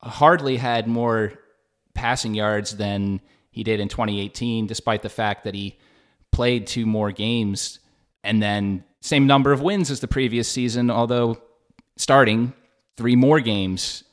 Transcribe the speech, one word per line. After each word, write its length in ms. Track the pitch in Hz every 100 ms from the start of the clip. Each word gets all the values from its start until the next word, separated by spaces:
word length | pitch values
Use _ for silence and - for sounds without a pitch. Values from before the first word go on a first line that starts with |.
Hardly 560 | 123 110 147 175 139 131
had 300 | 123 117 113
more 460 | 117 120 113 104 - _ _ _ _ _
passing 400 | - 117 127 117
yards 420 | 107 107 107 101 104
than 460 | 104 101 101 98 _ _ _
he 120 | -
did 160 | 110 107
in 80 | 101
twenty 320 | - 110 101
eighteen, 460 | 101 - 120 113 107
despite 380 | 110 - 107
the 60 | 104
fact 340 | - 110 104
that 100 | -
he 240 | 98 98 - _ _ _ _ _
played 340 | - 120 123 98
two 200 | - 110
more 260 | 110 104
games, 680 | 98 107 120 104 98 - - _ _ _ _
and 180 | 101 110
then 420 | 104 104 101 95 - _
same 260 | - 147 139
number 240 | 139 135
of 100 | 139
wins 300 | 151 202 151
as 80 | 135
the 80 | 127
previous 400 | - 131 117 113
season, 420 | - 123 117 120
although 500 | 113 117 120 120 113 _ _ _ _ _ _
starting 560 | - 135 120 110 123 - _ _ _ -
three 180 | 117 123
more 260 | 131 156
games. 600 | 113 101 95 95 - - _